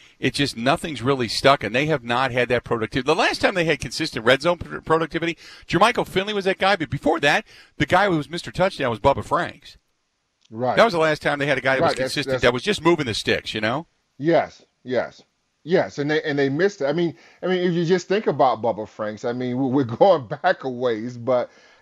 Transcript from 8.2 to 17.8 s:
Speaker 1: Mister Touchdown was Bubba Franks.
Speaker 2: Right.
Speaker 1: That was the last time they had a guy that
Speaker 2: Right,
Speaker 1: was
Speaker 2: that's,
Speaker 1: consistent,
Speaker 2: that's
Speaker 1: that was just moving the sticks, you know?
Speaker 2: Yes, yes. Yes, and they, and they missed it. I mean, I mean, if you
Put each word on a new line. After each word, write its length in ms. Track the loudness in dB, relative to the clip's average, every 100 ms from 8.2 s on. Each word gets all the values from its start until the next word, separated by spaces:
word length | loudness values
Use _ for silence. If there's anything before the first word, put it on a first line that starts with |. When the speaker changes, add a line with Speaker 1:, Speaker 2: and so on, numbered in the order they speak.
| -4
Speaker 1:
Mister 220 | -10 -8
Touchdown 380 | -2 0 0 -4
was 100 | 2
Bubba 240 | 2 2
Franks. 540 | 0 -2 -2 -10 -20 -20 _ _ _ _ _ _ _
Speaker 2:
Right. 260 | -4 0 4
Speaker 1:
That 80 |
was 80 | 4
the 80 | 4
last 220 | 0 0
time 160 | -2 -2
they 60 | 0
had 120 | 0
a 40 |
guy 140 | 0 2
that 40 |
Speaker 2:
Right, 80 | 0
Speaker 1:
was 80 | 0
Speaker 2:
that's, 160 | -4
Speaker 1:
consistent, 200 | -4 -2
Speaker 2:
that's 80 | 2
Speaker 1:
that 100 | 2
was 100 | 2
just 200 | -2 0
moving 240 | 2 2 0
the 80 |
sticks, 400 | -4 -2 -2 -2
you 60 | -4
know? 240 | -2 -2 -6 _ _ -6
Speaker 2:
Yes, 460 | 2 2 2 -6 _ _
yes. 380 | -4 -2 -2 -8 _ _ _ _
Yes, 340 | 0 0 0 -2
and 100 | -2
they, 140 | -2
and 160 | -2 0
they 120 | 0
missed 320 | 2 0 0
it. 20 |
I 80 | -2
mean, 240 | 0 -2 -4 -18 -8
I 40 | -4
mean, 160 | 0
if 100 | 0
you 140 | 0